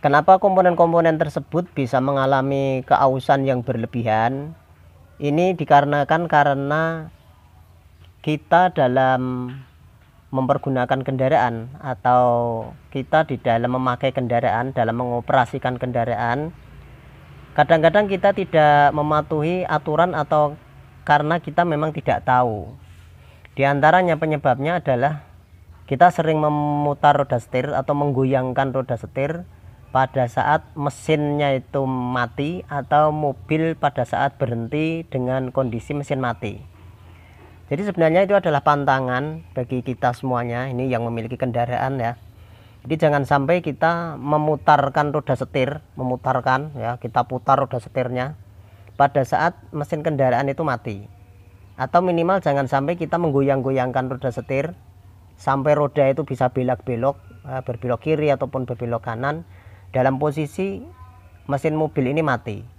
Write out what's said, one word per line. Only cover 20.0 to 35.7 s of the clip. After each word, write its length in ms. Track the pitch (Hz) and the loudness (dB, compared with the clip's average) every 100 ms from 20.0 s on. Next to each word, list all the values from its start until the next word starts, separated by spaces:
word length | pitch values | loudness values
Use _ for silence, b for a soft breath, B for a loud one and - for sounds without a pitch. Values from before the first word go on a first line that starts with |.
| 180 | 2
atau 400 | 156 143 156 147 151 - - - - - | 0 0 2 2 -2 -18 -20 -20 -18 2
karena 340 | 147 151 170 | 2 4 -2
kita 240 | 156 151 175 | -2 -2 0
memang 300 | 147 156 156 | 0 -2 -4
tidak 260 | - 107 - | -2 -2 2
tahu. 500 | 127 127 104 85 - b b b b b b b - | 2 2 -2 -10 -16 b b b b b b b -2
Di 80 | 139 | 0
antaranya 540 | 143 151 180 180 156 | 4 6 6 4 0
penyebabnya 640 | 160 151 143 127 143 175 | 0 0 0 0 0 -2
adalah 400 | - 127 135 151 - - - - - - - | 0 0 0 -2 -12 -20 -20 -20 -20 -20 -6
kita 240 | 135 175 | 6 6
sering 320 | 170 156 156 | 6 0 2
memutar 720 | 151 147 147 147 147 143 147 143 | 2 0 0 0 -2 2 4 4
roda 240 | 139 120 | 2 -2
setir 320 | - 127 127 | -2 -4 -2
atau 240 | 139 131 143 | -4 -2 -2
menggoyangkan 800 | 143 131 131 131 127 127 135 127 | 0 0 0 0 0 -2 -2 -2
roda 240 | 127 120 | -4 -6
setir 480 | 107 - 139 170 180 b b b - - | -6 -6 -4 -6 -10 b b b -4 0
pada 320 | 131 139 123 | 0 0 -2
saat 400 | 127 127 151 - - | 0 0 0 -2 -6
mesinnya 800 | 143 - - 156 147 147 147 135 | -6 -6 -2 0 0 0 0 -2
itu 320 | 131 139 131 | -4 -4 -4
mati 800 | 131 123 127 120 - 143 180 - | -4 -4 -4 -4 -4 -6 -6 -8
atau 480 | 147 - 151 151 151 | -10 0 2 2 0
mobil 640 | 151 127 - 156 160 160 | -4 -6 -4 -2 -2 -2
pada 240 | 147 135 | -4 -2
saat 320 | 120 - 139 - | -4 -2 -2 -2
berhenti 720 | 135 117 113 147 160 165 165 | -4 -4 -4 -4 -4 -4 -6
dengan 480 | 131 127 131 131 131 | -6 -2 -2 -4 -2
kondisi 400 | 131 | -4